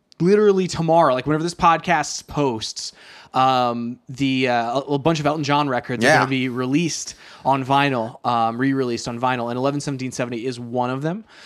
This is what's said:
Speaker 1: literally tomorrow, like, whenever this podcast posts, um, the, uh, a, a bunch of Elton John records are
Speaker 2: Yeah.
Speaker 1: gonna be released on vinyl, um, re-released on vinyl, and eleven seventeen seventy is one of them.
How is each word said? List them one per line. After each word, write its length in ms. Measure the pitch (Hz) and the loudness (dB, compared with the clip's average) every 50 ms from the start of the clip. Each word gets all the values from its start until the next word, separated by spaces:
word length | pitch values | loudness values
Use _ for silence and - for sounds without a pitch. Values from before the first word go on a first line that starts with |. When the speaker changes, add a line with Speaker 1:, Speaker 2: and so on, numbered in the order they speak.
| _ _ - - | _ _ -4 0
Speaker 1:
literally 480 | 165 185 208 208 214 202 190 190 185 | 2 4 4 6 6 4 4 4 0
tomorrow, 460 | 170 - - 165 160 165 170 165 139 127 | -2 -2 -2 0 2 4 6 6 4 4
like, 120 | 127 123 | 2 0
whenever 180 | 143 151 156 160 | 0 0 0 -2
this 120 | 175 175 | -4 -2
podcast 720 | - 185 170 165 160 - 185 165 151 147 - - - - | 2 4 4 4 4 2 0 0 0 0 -4 -8 -10 -10
posts, 640 | - - 147 143 131 113 110 104 - - - - - - - - - - - - - - | -8 -4 -2 0 0 -2 -4 -8 -10 -10 -10 -12 -12 -14 -18 -20 -20 -20 -20 -14 -4 0
um, 640 | 131 131 131 131 127 123 120 120 120 117 117 123 - _ - | 2 2 4 4 2 2 0 -2 -4 -6 -8 -10 -12 _ -14
the, 400 | 131 117 139 135 131 131 131 123 | -6 -2 -2 0 0 0 0 2
uh, 300 | 120 117 117 120 123 139 | 2 0 0 0 -2 -4
a, 140 | 139 143 143 | -2 -2 -2
a 40 | 139 | 0
bunch 200 | 123 165 165 151 | 2 0 0 2
of 60 | 143 | 0
Elton 180 | 143 151 160 143 | 0 0 0 0
John 260 | 135 143 147 147 139 | 0 2 2 2 0
records 340 | 123 120 - - 123 113 113 | -2 -4 -4 -4 -2 2 4
are 40 | |
Speaker 2:
Yeah. 100 | 135 156 | 4 6
Speaker 1:
gonna 120 | 143 101 127 | 4 4 2
be 200 | 135 131 127 131 | 0 -2 -2 -2
released 640 | 120 127 127 127 135 165 175 151 - - - - - - - - - - - | -4 -4 -4 0 0 0 0 -2 -4 -6 -10 -12 -16 -18 -20 -20 -14 -4 0
on 180 | 131 139 135 131 | 0 0 0 2
vinyl, 600 | 131 139 139 143 143 131 120 110 120 - - - | 2 2 2 2 2 0 -2 -4 -4 -8 -6 -4
um, 320 | 123 120 117 113 113 113 | -2 0 2 0 0 0
re-released 500 | 120 131 139 139 135 127 123 117 117 - | 0 0 0 0 0 -2 -2 -4 -4 -6
on 120 | 131 120 117 | -8 -6 -2
vinyl, 300 | 127 127 127 123 117 120 | -2 0 0 0 -2 -4
and 80 | 120 | -2
eleven 220 | 127 131 139 139 143 | 0 0 0 -2 -2
seventeen 320 | - 151 139 127 127 127 | -6 -6 -6 -6 -8 -8
seventy 340 | - - 127 120 123 113 113 | -6 -6 -6 -6 -6 -6 -6
is 140 | 131 123 120 | -8 -8 -8
one 300 | 123 117 120 123 123 123 | -10 -6 -4 -4 -2 -2
of 120 | 131 135 | -4 -4
them. 220 | 147 160 180 226 214 _ - - - | -4 -4 -6 -6 -10 _ -20 -20 -20